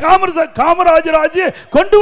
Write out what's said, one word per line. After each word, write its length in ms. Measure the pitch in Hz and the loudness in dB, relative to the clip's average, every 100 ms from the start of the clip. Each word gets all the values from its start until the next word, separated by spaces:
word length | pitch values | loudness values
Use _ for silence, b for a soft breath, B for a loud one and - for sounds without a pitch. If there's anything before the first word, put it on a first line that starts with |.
காமராஜ், 500 | 311 381 381 330 320 - | 0 0 0 -4 -6 -2
காமராஜர் 600 | 285 339 349 320 320 311 | -2 0 2 2 0 -2
ஆட்சி 220 | 311 330 359 B B 277 | -2 -2 -6 B B -2
கொண்டு 200 | 381 415 | 2 2